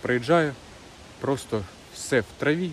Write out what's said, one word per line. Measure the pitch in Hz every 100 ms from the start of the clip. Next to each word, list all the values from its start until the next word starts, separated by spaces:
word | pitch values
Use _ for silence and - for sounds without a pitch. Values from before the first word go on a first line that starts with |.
Приїжджаю, | - 123 117 170 151 131 - - - - - -
просто | - 139 - 110 90 - -
все | - - 131
в | 98 -
траві. | 135 165 180